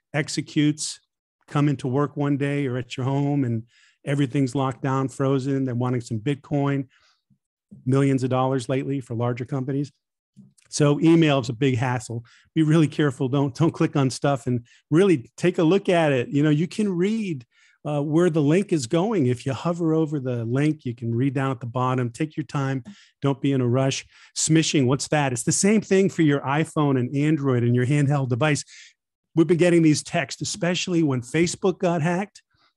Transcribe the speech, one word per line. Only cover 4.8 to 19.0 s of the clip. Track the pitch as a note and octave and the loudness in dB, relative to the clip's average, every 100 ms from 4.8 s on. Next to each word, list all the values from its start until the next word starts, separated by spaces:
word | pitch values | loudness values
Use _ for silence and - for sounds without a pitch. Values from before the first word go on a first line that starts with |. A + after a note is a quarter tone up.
down, | C3+ C3+ C3+ | -4 -2 -2
frozen. | - C3+ C#3 C3+ C3+ | -2 0 0 -2 -4
They're | C3 | -4
wanting | A#2+ B2 B2+ | -4 -2 -4
some | A#2 A2 | -6 -6
Bitcoin, | A2+ C#3+ - D3 C#3 C#3 C3 _ _ _ _ _ _ _ _ - B2+ | -4 -6 -4 -2 -2 -2 -6 _ _ _ _ _ _ _ _ -8 -2
millions | C3+ C#3 C3+ | 2 2 0
of | B2+ | 0
dollars | B2+ C3 C3+ A#2 | 0 0 -2 -2
lately | C3+ C#3+ C#3 | -4 -4 -6
for | B2 | -6
larger | A2+ A#2+ B2 | -4 -4 -4
companies. | B2 C#3 B2+ C#3 C#3+ _ _ _ _ - - _ _ | -6 -6 -4 -4 -6 _ _ _ _ -20 -20 _ _
So | - D3 D3 | 0 2 4
email | D#3+ E3 D#3 C#3 | 4 6 6 2
is | B2 | -2
a | |
big | A2+ C#3 A#2 | -2 0 0
hassle. | C3 B2 - A#2 - _ _ | -2 -4 -6 -12 -14 _ _
Be | D#3+ | 0
really | D3+ E3 D3 | 4 4 2
careful. | - D3 B2 C3+ | 2 0 0 -2
Don't, | C#3 C#3+ | 0 -2
don't | - D#3+ | 0 0
click | - D#3+ | 2 0
on | D3+ C3 | 2 0
stuff, | - C#3+ C#3 - | 0 -2 -2 -2
and | B2 A#2+ _ _ | -4 -6 _ _
really | D3+ G3 D3+ - - | 2 4 2 -2 -4
take | F3 F#3 | -2 2
a | |
look | D#3+ F#3+ - | 2 2 2
at | E3+ D#3 | 2 2
it. | C3 A#2+ | 2 0
You | C#3+ | 0
know, | D3+ | 2
you | D3 F3+ | 2 0
can | - G#3 | -2 -2
read, | F3 F#3+ A3+ G3+ C#3+ - _ _ _ | 0 0 -2 -4 -8 -10 _ _ _
uh, | D3 D3 | -6 -4
where | D3 D#3 F3+ | 0 2 2
the | D#3+ | 2
link | C#3+ F3 G3 | 2 2 2
is | E3 A#2+ | -2 0
going. | E3+ | -2